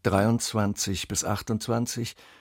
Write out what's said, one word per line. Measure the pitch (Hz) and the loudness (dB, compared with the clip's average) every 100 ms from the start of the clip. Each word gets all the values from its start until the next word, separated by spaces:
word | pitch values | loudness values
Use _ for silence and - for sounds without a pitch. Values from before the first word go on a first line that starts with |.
dreiundzwanzig | 98 98 107 117 - 110 101 101 - 92 - | 2 4 4 2 0 0 0 0 -2 -4 -2
bis | 101 | -4
achtundzwanzig | - 104 - 110 - 117 120 117 117 - - - | -2 -2 -2 -4 0 -2 -2 -4 -6 -8 -20 -20